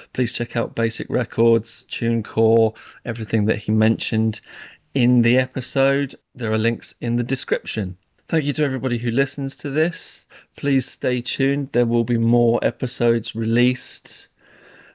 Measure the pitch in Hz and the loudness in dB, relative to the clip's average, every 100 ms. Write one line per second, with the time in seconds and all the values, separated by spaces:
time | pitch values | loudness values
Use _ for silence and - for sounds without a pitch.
0 | - - 120 - 120 120 110 - 117 - | -8 -4 -2 -2 -4 -4 -4 -2 -2 -2
1 | - 127 117 - 117 113 - - - - | -4 -4 -2 2 4 4 0 -10 -10 -4
2 | 117 113 104 - 113 113 110 - - - | -2 -2 -2 2 4 6 4 0 -18 -12
3 | - 117 107 110 104 104 - 110 110 - | -8 -8 -2 0 2 0 0 2 4 2
4 | - 110 113 - - - - - _ - | 0 0 0 -2 -10 -20 -20 -20 _ 0
5 | 123 123 117 123 127 135 - 139 135 139 | 4 4 4 4 0 -4 -4 0 2 2
6 | 139 - _ 120 110 110 113 120 - - | -2 -8 _ -8 -2 0 0 -2 -6 -8
7 | 120 120 120 135 - 127 - 113 92 92 | -2 -2 0 -2 -2 -4 -4 -6 -6 -8
8 | _ _ - 160 143 139 143 131 123 117 | _ _ -4 -2 0 0 -2 -2 -2 -2
9 | 120 117 139 - 135 - 147 143 170 - | -2 0 -2 -2 -6 -6 -4 -2 -2 -2
10 | - - - - _ - 143 135 - - | -12 -14 -18 -20 _ -6 0 0 0 -4
11 | 131 127 - - 139 139 139 120 117 117 | -4 -2 -4 -2 0 0 -2 0 2 2
12 | 120 117 113 120 117 117 120 - 123 - | 2 2 4 4 4 2 0 -2 -6 0
13 | 120 117 - 110 110 117 123 123 - - | 2 2 -2 -4 0 2 2 0 -6 -14
14 | - - - _ _ - - - - | -16 -18 -20 _ _ -20 -20 -20 -20